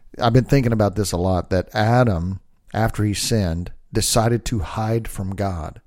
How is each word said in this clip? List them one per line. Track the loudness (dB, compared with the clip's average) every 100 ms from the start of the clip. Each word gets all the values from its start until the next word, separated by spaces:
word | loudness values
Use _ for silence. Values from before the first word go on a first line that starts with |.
| -20 -4
I've | 2
been | 4 4
thinking | 2 2
about | 2 2 0
this | -2
a | 0
lot, | 0 0 0
that | -2 -2
Adam, | -2 2 4 4 2 -2 -6 -12 _ -8
after | -2 -2 0
he | -2
sinned, | -2 0 0 0 -2 -6 -12 -6
decided | -2 0 2 2 0 -2
to | -4
hide | -4 -4 -2 -2 -4
from | -8 -8 -4
God. | -4 -4 -8 -14